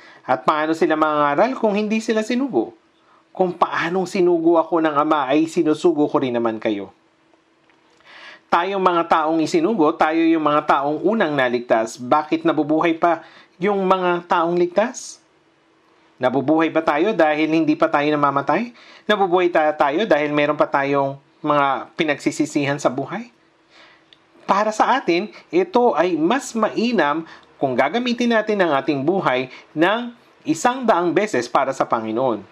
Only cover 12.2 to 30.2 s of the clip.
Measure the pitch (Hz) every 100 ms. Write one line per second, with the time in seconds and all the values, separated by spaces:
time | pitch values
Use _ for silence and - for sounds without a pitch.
12.2 | 156 160 165 151 147 156 170 160 170 165
13.2 | - - _ _ 190 202 190 190 180 175
14.2 | 175 180 170 175 175 196 233 - - -
15.2 | _ _ _ _ _ _ _ _ _ _
16.2 | 123 131 127 311 311 160 160 147 196 180
17.2 | 156 151 156 160 151 151 165 143 147 147
18.2 | 143 139 139 160 240 - - - - 208
19.2 | 190 180 175 175 151 151 147 151 226 151
20.2 | 147 147 147 147 151 143 139 143 139 139
21.2 | _ _ 151 147 139 123 - - 160 139
22.2 | 151 - 147 151 139 143 - 127 139 180
23.2 | 240 _ _ _ _ - - _ _ _
24.2 | _ _ - 196 214 214 214 254 269 170
25.2 | 208 - - 170 180 240 240 - 180 160
26.2 | 165 262 - 226 208 - 226 226 147 156
27.2 | 165 - _ _ 135 120 131 233 247 240
28.2 | 240 226 214 208 170 139 135 143 139 190
29.2 | 147 127 127 - - 151 175 226 240 -